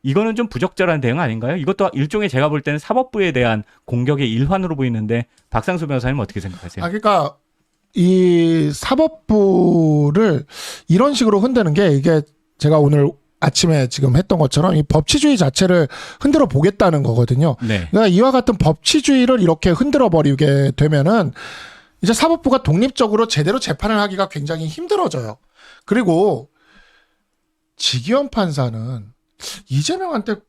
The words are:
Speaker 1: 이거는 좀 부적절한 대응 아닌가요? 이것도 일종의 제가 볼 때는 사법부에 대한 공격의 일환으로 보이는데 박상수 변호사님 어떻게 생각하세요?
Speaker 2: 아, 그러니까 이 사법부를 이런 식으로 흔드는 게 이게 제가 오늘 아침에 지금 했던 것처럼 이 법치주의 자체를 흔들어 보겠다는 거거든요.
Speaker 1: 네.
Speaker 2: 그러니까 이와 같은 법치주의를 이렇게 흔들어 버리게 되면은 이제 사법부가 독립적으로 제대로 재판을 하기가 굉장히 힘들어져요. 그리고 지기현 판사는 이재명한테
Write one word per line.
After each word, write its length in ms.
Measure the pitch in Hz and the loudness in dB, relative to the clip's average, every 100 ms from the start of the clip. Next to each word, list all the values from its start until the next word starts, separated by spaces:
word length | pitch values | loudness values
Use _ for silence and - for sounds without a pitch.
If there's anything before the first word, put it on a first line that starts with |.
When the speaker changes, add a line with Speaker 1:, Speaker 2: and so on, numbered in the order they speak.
| 135 | 0
Speaker 1:
이거는 280 | 151 226 220 | 0 0 -2
좀 100 | 233 | -4
부적절한 520 | - 185 - 180 156 | -4 -6 -2 0 0
대응 180 | 127 143 | 0 -2
아닌가요? 360 | 147 110 120 180 | -2 -4 -4 -4
이것도 320 | 143 190 196 | -4 -2 -2
일종의 360 | - 151 214 208 | -2 -4 -2 -2
제가 200 | - 175 | 0 0
볼 120 | 151 | -2
때는 160 | 147 147 | -4 -6
사법부에 540 | - 226 254 214 185 | -4 -4 -4 -2 -2
대한 320 | 131 120 110 - _ - | 0 0 0 -6 _ -6
공격의 460 | 120 127 143 127 | -2 0 0 0
일환으로 440 | 113 139 190 180 147 | 0 0 0 -2 -2
보이는데 500 | 131 113 107 117 120 _ _ | -2 -2 -2 -4 -4 _ _
박상수 380 | - 208 180 156 | -4 -2 -4 -4
변호사님 320 | 135 127 139 | -4 -2 -4
어떻게 200 | 98 104 | -6 -8
생각하세요? 440 | 92 90 87 - 90 | -10 -12 -14 -8 -6
Speaker 2:
아, 40 | |
그러니까 480 | 208 208 190 143 - _ _ _ _ _ - | -4 0 0 -2 -8 _ _ _ _ _ 0
이 760 | 180 185 180 170 165 165 151 | 2 4 4 4 2 2 0
사법부를 1700 | 143 - 269 320 320 - 214 196 180 175 170 160 147 147 160 220 143 147 - - - - | -4 -4 0 0 -2 0 2 4 4 2 2 2 2 2 2 0 0 -6 -16 -16 -16 0
이런 260 | 175 277 | 2 2
식으로 260 | 277 220 202 | 2 2 2
흔드는 340 | 240 240 180 | 2 0 2
게 180 | 151 202 | 2 2
이게 300 | 139 156 156 147 _ _ _ | 2 2 0 -2 _ _ _
제가 200 | 147 156 | 2 4
오늘 320 | 147 147 143 - _ _ | 4 4 2 -2 _ _
아침에 480 | 143 - 170 151 127 | -2 0 0 2 0
지금 280 | - 135 123 | 0 2 2
했던 240 | 185 180 | 2 0
것처럼 360 | 143 147 180 156 | 2 2 2 2
이 80 | |
법치주의 540 | 147 160 151 294 294 254 | 2 0 0 2 2 2
자체를 500 | 143 - 185 175 147 - - - | 0 2 2 4 2 -4 -18 -4
흔들어 240 | 285 302 226 | 0 2 2
보겠다는 580 | 135 170 - 196 151 | 2 0 0 0 0
거거든요. 520 | 127 117 120 127 160 120 | 0 0 0 2 0 0
Speaker 1:
네. 260 | 113 104 82 | -2 -4 0
Speaker 2:
그러니까 180 | 196 220 | 0 2
이와 240 | 180 254 | 4 2
같은 260 | 254 247 202 | 2 0 0
법치주의를 840 | 165 156 - 302 269 262 247 254 | 0 0 -2 0 2 2 2 2
이렇게 280 | 175 160 190 | 2 2 0
흔들어 380 | 165 269 277 240 | 0 0 2 2
버리게 600 | 165 147 135 151 139 139 - | 2 2 2 2 2 0 0
되면은 580 | 151 151 147 226 147 - - - - - _ _ | 0 2 2 0 -2 -6 -18 -18 -20 -20 _ _
이제 120 | 180 | -2
사법부가 500 | 226 330 330 269 262 | 0 0 0 0 0
독립적으로 640 | - 160 262 - 226 214 226 | 0 0 0 -2 -2 0 0
제대로 320 | 156 156 254 | 0 -2 -2
재판을 380 | - - 214 220 | -4 -6 -2 -2
하기가 300 | 202 190 190 | -2 -4 -6
굉장히 380 | 151 147 160 160 | -6 -8 -6 -6
힘들어져요. 680 | 156 349 403 359 139 110 110 _ _ - - - | -10 -4 -2 -2 -4 -10 -14 _ _ -20 -20 -2
그리고 640 | 214 196 165 202 143 127 _ _ _ _ _ _ _ _ _ _ _ _ _ | 0 2 2 2 -2 -8 _ _ _ _ _ _ _ _ _ _ _ _ _
지기현 520 | - 123 131 254 285 | -6 -4 -2 -2 -2
판사는 760 | 233 180 143 123 110 117 123 101 _ _ _ - - _ | -4 -4 -2 -4 -6 -8 -10 -14 _ _ _ -16 -16 _
이재명한테 680 | 135 151 370 370 262 208 208 | -4 -2 -4 -4 -6 -6 -8